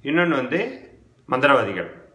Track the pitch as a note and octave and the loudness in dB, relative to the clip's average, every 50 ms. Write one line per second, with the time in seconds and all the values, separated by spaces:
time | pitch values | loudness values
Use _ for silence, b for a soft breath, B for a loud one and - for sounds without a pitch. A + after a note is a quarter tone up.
0 | - C#3 D3+ E3+ F3 E3+ D3+ C3+ B2+ B2 D3+ F3+ A#3 C4+ - - - - - - | -4 0 0 0 2 2 0 -2 -2 -2 -4 -4 -4 -6 -10 -16 -20 -20 -20 -20
1 | - _ _ _ _ - B2+ B2+ C#3 C#3 C#3 B2 G#2+ G2 F#2+ F2+ E2+ E2 - - | -20 _ _ _ _ -4 -2 2 4 4 4 4 2 0 -4 -8 -8 -10 -12 -20
2 | - - | -20 -20